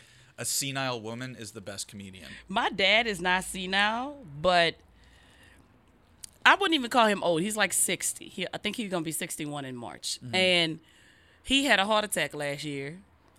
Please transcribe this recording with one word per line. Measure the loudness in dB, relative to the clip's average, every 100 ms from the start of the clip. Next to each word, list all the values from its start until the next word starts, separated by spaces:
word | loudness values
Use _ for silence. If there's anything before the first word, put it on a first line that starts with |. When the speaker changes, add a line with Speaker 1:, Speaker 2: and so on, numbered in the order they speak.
| -14 -20 -20 -10
Speaker 1:
a |
senile | -4 -2 -2 -2 -4 -4
woman | -6 -8 -10 -12
is | -14
the | -14
best | -12 -10 -10
comedian. | -12 -14 -16 -16 -16 -6
Speaker 2:
My | -2 -2
dad | 2 4 4 2
is | 0
not | 0 0
senile, | 0 -6 -2 0 2 0 -6 -10 -14 -2
but | 4 6 4 0 -10 _ -20 -20 -20 -20 -20 -20 -20 _ _ _ _ _ -20 2
I | 6 6
wouldn't | 6
even | 2 2
call | 4 6
him | 4
old. | 2 2
He's, | 0 0
like, | 0
sixty. | 2 0 0 -4 -6 -10
He, | -10 -8
I | -6
think | -6
he's | -6 -4
gonna | -4
be | -4
sixty-one | -6 -8 -8 -8 -8
in | -10 -10
March. | -12 -10 -8 -8
Speaker 1:
Mm-hmm. | -4
Speaker 2:
And | 0 4 4 2 -2 -12 _ -20 _ _ _
he | 0 2 4
had | 4
a | 4
heart | 2
attack | 0 -2 -2
last | -4 -6 -6
year. | -6 -6 -8 -12 -18 _ _